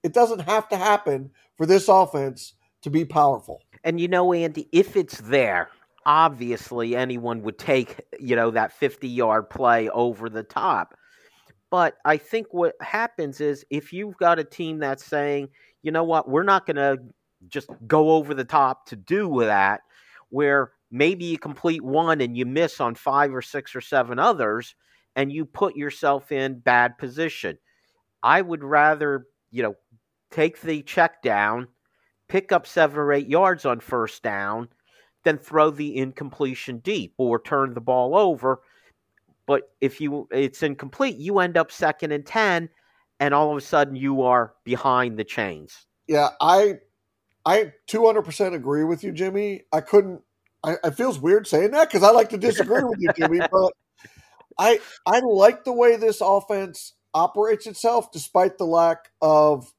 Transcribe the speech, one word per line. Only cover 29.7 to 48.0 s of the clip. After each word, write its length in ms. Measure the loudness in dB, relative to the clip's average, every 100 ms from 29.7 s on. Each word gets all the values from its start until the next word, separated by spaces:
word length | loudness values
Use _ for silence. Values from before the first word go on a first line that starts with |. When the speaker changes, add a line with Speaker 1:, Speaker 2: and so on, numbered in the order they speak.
| -6 _ _ _ _ _
Speaker 2:
take 300 | -2 -2 -2
the 220 | -8 -8
check 380 | -4 0 0 _
down, 440 | -2 0 0 -2 -8 _ _ _ _ _ _
pick 220 | -6 0
up 160 | -2 -2
seven 300 | 0 0 0
or 140 | 0
eight 160 | 0 2
yards 380 | 2 2 0 -4
on 140 | -4
first 440 | -4 -6 -6 -6
down, 460 | -8 -6 -6 -6 -10 _ _ _ _ _
than 160 | -4 -4
throw 320 | -2 2 2
the 260 | 0 -8 -6
incompletion 800 | -6 -8 -14 -6 -6 -6 -12 -10
deep 380 | -6 -6 -6 -4
or 240 | -2 -2
turn 320 | -2 -2 -2
the 80 | -4
ball 340 | -2 -2 2 2
over. 460 | 2 0 -2 -2 _ _ _ _ _ _ _ _ -2
But 220 | -2 -2 _
if 220 | -4 -4
you, 260 | -8 -8 -6
it's 320 | -4 -4 -4
incomplete, 540 | -6 -6 -14 -4 -4 -4
you 200 | -2 0
end 180 | 2 0
up 160 | -2
second 400 | -2 -4 -2 -6
and 140 | -6 -4
ten, 440 | -2 0 0 -4 _ _ _ _ _
and 120 | 0
all 200 | 2 0
of 60 | -2
a 40 |
sudden 340 | 0 0 0 -2
you 280 | -2 0
are 300 | 2 2 2 _
behind 560 | -8 -2 0 2 0 -4
the 40 |
chains. 600 | -8 -6 -6 -8 -18 -20 _ _ -2
Speaker 1:
Yeah, 220 | 0 0 0
I, 380 | 4 6 4 0 _ _ _ _ _ _ 2
I 280 | 2 0 _ -6
two 220 | 2